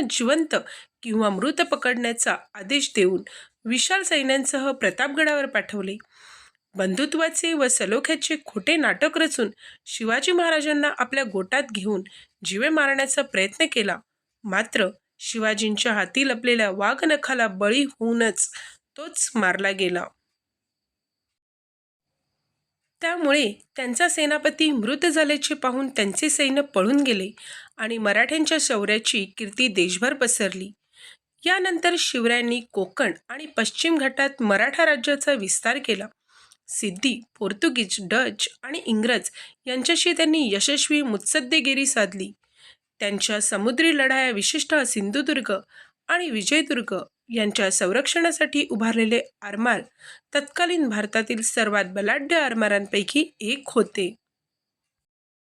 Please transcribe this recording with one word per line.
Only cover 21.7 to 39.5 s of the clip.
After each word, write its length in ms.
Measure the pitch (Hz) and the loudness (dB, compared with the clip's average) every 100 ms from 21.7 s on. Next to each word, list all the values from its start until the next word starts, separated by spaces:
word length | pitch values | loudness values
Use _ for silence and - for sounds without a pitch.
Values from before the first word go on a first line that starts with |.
| _ _ _ _ _ _ _ _ _ _ _ _ - | _ _ _ _ _ _ _ _ _ _ _ _ -6
त्यामुळे 520 | 330 349 302 294 226 208 _ - | -4 0 2 4 2 -2 _ -8
त्यांचा 340 | 254 240 339 | -4 0 0
सेनापती 640 | 330 294 302 294 294 311 | 2 0 2 0 2 2
मृत 340 | 269 214 285 349 | 2 0 0 2
झाल्याचे 500 | 311 294 294 - 294 | 2 2 2 -2 -2
पाहून 340 | 262 247 269 | -2 -2 -4
त्यांचे 400 | 254 202 185 311 | -2 -2 0 0
सैन्य 320 | - 269 277 | 2 2 2
पळून 380 | 285 196 196 285 | 0 2 4 4
गेले 320 | 269 208 190 - - - - - | 4 0 -2 -10 -18 -18 -18 -8
आणि 200 | 220 226 | -6 -2
मराठ्यांच्या 600 | 208 202 240 311 302 320 | 2 2 2 2 2 2
शौर्याची 640 | - 226 202 214 220 226 196 - | 2 0 2 0 2 -2 -4 -8
कीर्ती 300 | 214 - 254 | -10 0 0
देशभर 460 | 185 180 180 240 | 2 0 2 -2
पसरली. 580 | 277 240 - 196 190 196 - _ _ - - _ _ 339 | 0 0 0 -2 -4 -12 -16 _ _ -20 -20 _ _ 0
यानंतर 500 | 381 370 339 349 349 | 0 0 0 0 0
शिवरायांनी 640 | - 254 233 240 240 240 233 | -2 0 2 2 0 -2 -4
कोकण 400 | 208 190 - 233 165 - | -4 -4 0 -2 -2 -10
आणि 160 | 262 311 | -14 -8
पश्चिम 520 | 254 220 - 330 320 | -2 -2 0 0 2
घाटात 440 | 269 262 277 277 | 0 0 -2 0
मराठा 440 | 220 196 240 285 320 | 2 4 2 2 2
राज्याचा 480 | 285 233 285 294 | 2 0 -2 0
विस्तार 460 | 269 190 - 226 269 269 | 0 0 -2 0 -2 -2
केला. 220 | 196 214 _ _ _ - _ - | -4 -4 _ _ _ -20 _ -12
सिद्धी, 540 | - 208 185 269 220 - - | -4 -4 -2 -2 -2 -8 -8
पोर्तुगीज, 580 | 214 208 330 247 196 - | -6 0 0 0 -2 -4
डच 460 | 180 226 247 208 - - | -2 0 0 -2 -8 -8
आणि 180 | 262 330 - | -12 -10 -2
इंग्रज 440 | 220 226 233 - - - | 0 2 0 -2 -14 -20